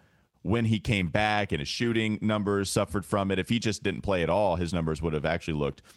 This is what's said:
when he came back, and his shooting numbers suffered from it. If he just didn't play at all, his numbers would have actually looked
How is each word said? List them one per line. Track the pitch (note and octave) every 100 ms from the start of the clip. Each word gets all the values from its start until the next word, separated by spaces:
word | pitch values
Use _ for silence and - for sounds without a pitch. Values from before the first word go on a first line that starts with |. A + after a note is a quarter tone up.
| _ _ _ _
when | E2+ A#2 A2+
he | A2
came | B2+ G2+ E2+
back, | G#2 G#2+ G#2 G2+
and | D#2
his | C#2+
shooting | - A#2+ A2+ A2 G#2
numbers | G#2+ G#2+ G2+ G2+ G2
suffered | A2 G2 G#2
from | - G#2 G2
it. | F#2+
If | F2+
he | A#2
just | A2 G2+
didn't | G2+ D2
play | F#2 F#2
at | E2
all, | F#2+ G2+ E2+
his | E2+
numbers | F2 D#2+ D2+
would | E2
have | D2+ D#2
actually | E2+ - D2+
looked | C#2+ - -